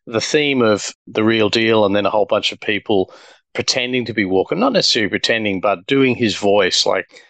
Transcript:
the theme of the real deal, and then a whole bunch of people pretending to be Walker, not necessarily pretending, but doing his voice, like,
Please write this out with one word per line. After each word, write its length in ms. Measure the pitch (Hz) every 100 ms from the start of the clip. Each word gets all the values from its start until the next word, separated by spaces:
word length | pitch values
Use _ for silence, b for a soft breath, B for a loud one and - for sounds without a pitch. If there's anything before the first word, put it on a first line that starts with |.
| -
the 140 | 113
theme 420 | - 156 147 135
of 300 | 113 101 - - -
the 160 | -
real 240 | 107 113 107
deal, 380 | 117 113 113 101
and 100 | 101
then 100 | 98
a 40 |
whole 160 | 107 98
bunch 260 | 107 -
of 80 | 95
people 540 | - 104 - 104 92 B B B B
pretending 500 | - 113 - 123 127
to 100 | 120
be 120 | 110 95
Walker, 280 | 95 92
not 200 | 156 254
necessarily 360 | 226 - 127 101
pretending, 520 | 101 - 117 107 95
but 240 | 101 95 90
doing 280 | 139 131
his 220 | 120 117 90
voice, 500 | 104 101 92 - -
like, 220 | 98 - B